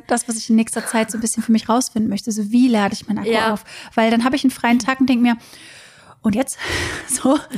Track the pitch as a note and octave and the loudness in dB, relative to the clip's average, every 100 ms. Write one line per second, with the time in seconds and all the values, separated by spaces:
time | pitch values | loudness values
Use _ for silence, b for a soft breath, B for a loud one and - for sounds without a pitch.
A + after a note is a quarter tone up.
0 | - A#3+ - A3+ - A3+ A3+ A#3 - A3+ | -2 -2 -2 -8 2 2 2 -4 -2 -2
1 | A3 A3+ A3+ - A3+ A3 - A#3 B3 A3 | -2 -2 -4 -4 2 2 2 0 0 -2
2 | G#3+ G3+ - G#3+ G#3 A#3+ B3+ G#3+ G3+ G#3+ | -2 -2 -4 -4 0 4 4 4 0 -4
3 | - G#3 G#3 A3 A3 G#3 - B B - | -6 -4 0 0 0 -2 -8 B B 0
4 | A3+ A#3 B3+ C#4 C4 - A#3 A#3+ B3 C4 | 2 4 2 0 -2 -2 0 2 0 0
5 | C4 A#3+ A#3+ A3+ B B B B B B | 2 4 2 0 B B B B B B
6 | B - A3 G#3 C4+ - B B B B | B -6 -2 0 -2 -6 B B B B
7 | - - C4 C#4+ - | -6 -2 2 0 -2